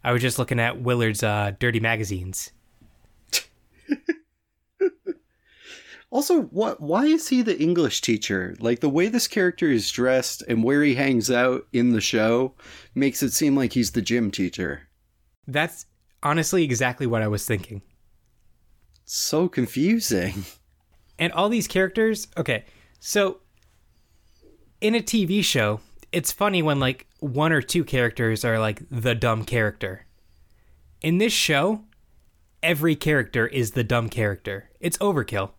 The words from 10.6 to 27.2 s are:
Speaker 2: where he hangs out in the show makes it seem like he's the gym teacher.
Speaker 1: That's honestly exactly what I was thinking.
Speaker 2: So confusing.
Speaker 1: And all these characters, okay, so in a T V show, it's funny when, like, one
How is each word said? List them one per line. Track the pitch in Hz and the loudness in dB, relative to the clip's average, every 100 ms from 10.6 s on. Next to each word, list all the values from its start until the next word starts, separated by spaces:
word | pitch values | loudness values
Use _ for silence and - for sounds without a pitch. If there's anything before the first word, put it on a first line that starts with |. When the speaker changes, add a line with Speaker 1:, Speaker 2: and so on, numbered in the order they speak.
Speaker 2:
where | 117 143 | 4 4
he | 147 127 | 4 2
hangs | 135 123 107 | 2 2 2
out | 123 127 127 - | 2 2 0 -2
in | 127 123 | 2 4
the | 113 | 4
show | - 113 110 120 131 - - - - | 2 2 2 2 0 -6 -20 -20 -10
makes | - 139 - | -2 0 0
it | 131 | -2
seem | - 151 | 0 2
like | 139 123 | 2 0
he's | 127 104 | 0 0
the | 120 | -2
gym | 95 120 107 | 0 0 0
teacher. | - 90 - 87 71 - _ _ _ _ _ - | -2 -4 -2 -6 -6 -14 _ _ _ _ _ -6
Speaker 1:
That's | 135 165 - - _ _ _ | -4 -4 -6 -20 _ _ _
honestly | 143 160 156 190 | 0 0 2 0
exactly | 156 117 127 123 131 | 2 2 0 0 -2
what | 117 | 0
I | 107 | 0
was | 104 - | -2 -2
thinking. | 107 90 104 - _ _ _ _ _ _ _ _ _ _ _ | -4 -4 -16 -18 _ _ _ _ _ _ _ _ _ _ _
Speaker 2:
So | - - - 151 175 | -10 -6 -2 0 0
confusing. | - 120 - 165 226 - 101 92 92 92 - _ _ _ _ _ - | 0 -2 0 2 2 0 -2 -2 -6 -12 -16 _ _ _ _ _ -4
Speaker 1:
And | 170 | -4
all | 165 202 | 0 0
these | 233 - | 0 0
characters, | 185 185 202 220 214 - - | 0 0 2 0 0 -6 -6
okay, | 143 113 - - - _ | -4 -4 -6 -20 -20 _
so | - 208 196 190 _ _ _ _ _ _ _ _ _ _ - _ _ _ | -4 0 0 -2 _ _ _ _ _ _ _ _ _ _ -20 _ _ _
in | 208 226 | 0 0
a | |
T | 220 226 180 | 0 0 2
V | 202 | 2
show, | - 135 107 107 - - - | 2 2 0 -2 -8 -20 -6
it's | 175 - | -4 -4
funny | - 202 190 | -2 0 2
when, | 156 143 | 2 2
like, | 131 127 - | 0 -2 -12
one | _ | _